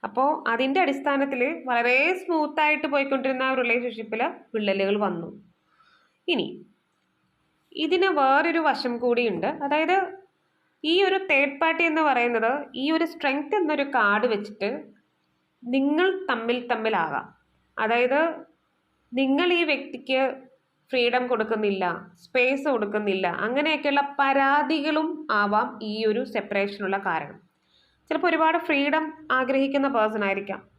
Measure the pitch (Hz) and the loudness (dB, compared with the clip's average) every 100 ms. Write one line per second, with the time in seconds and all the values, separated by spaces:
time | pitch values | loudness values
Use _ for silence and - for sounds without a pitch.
0 | 214 240 269 311 - 226 262 277 370 - | -6 0 0 0 -2 0 0 2 0 0
1 | - 277 269 262 247 330 254 240 240 254 | 0 0 0 0 -2 -2 -2 0 2 2
2 | 302 370 - 330 302 294 302 302 302 277 | 2 0 -2 0 0 2 2 2 0 0
3 | 277 269 262 262 262 262 240 233 240 220 | 0 0 0 -2 0 0 0 0 -2 -8
4 | 214 220 269 349 - 226 208 196 196 208 | -8 -4 -4 -4 -8 -4 -2 0 0 0
5 | 202 175 170 - - _ _ _ _ _ | 0 -4 -8 -14 -20 _ _ _ _ _
6 | _ _ - 311 - - - _ _ _ | _ _ -4 -2 -2 -8 -18 _ _ _
7 | _ _ _ _ _ _ _ - 302 359 | _ _ _ _ _ _ _ -6 -2 2
8 | 381 302 269 277 330 330 311 240 254 240 | 2 4 4 4 2 2 2 0 -2 -2
9 | 247 240 240 175 190 311 277 294 320 381 | 0 2 0 0 -4 -4 -2 0 2 0
10 | 370 - - _ _ _ _ _ - 349 | 0 -8 -20 _ _ _ _ _ 0 2
11 | 392 381 381 285 277 277 330 320 339 311 | 4 2 2 2 2 2 0 2 0 2
12 | 302 247 240 233 226 277 285 - 277 320 | 2 2 2 2 0 0 -4 -4 0 0
13 | 330 - 294 277 294 415 320 294 277 262 | 0 -2 -2 -2 -2 0 0 0 0 2
14 | 208 208 240 208 208 - 202 277 302 - | 4 4 2 0 -4 -6 -6 -6 -12 -20
15 | _ _ _ _ _ _ 240 262 277 302 | _ _ _ _ _ _ -4 0 2 4
16 | 370 381 - 240 226 247 240 226 220 202 | 2 0 -2 -4 0 -4 -2 -2 0 0
17 | 160 139 - - _ _ _ - 220 233 | 0 -4 -8 -20 _ _ _ -6 0 2
18 | 247 277 330 311 - _ _ _ _ _ | 2 2 0 -2 -14 _ _ _ _ _
19 | _ 240 269 277 359 349 330 277 277 254 | _ -2 0 2 2 2 2 -2 -4 -14
20 | - 262 262 269 - _ _ _ _ 254 | -4 0 0 -2 -16 _ _ _ _ 0
21 | 240 240 247 240 220 220 214 196 180 170 | 2 2 0 0 0 0 0 0 -2 -4
22 | - _ - 262 247 277 277 254 208 208 | -10 _ -6 0 2 2 0 0 0 -2
23 | 208 190 185 175 208 254 302 302 302 285 | -2 0 0 -2 -2 0 0 0 0 0
24 | 277 - 277 269 277 285 285 320 285 302 | 0 0 2 4 4 2 2 0 0 0
25 | 320 349 - 214 208 214 254 262 214 214 | -2 -4 -2 0 2 2 0 -6 -8 -2
26 | 220 214 254 226 202 202 202 202 196 196 | 0 0 -2 -6 -2 -2 -2 -4 -4 -2
27 | 196 165 143 - _ _ _ _ _ _ | -2 -4 -4 -16 _ _ _ _ _ _
28 | _ 320 349 320 320 330 339 294 285 311 | _ -2 0 2 2 2 0 0 2 0
29 | 311 - - 262 254 269 269 277 277 254 | -2 -10 -4 -2 0 0 0 0 0 2
30 | 214 214 202 196 202 190 - | 0 0 -2 -2 -4 -12 -12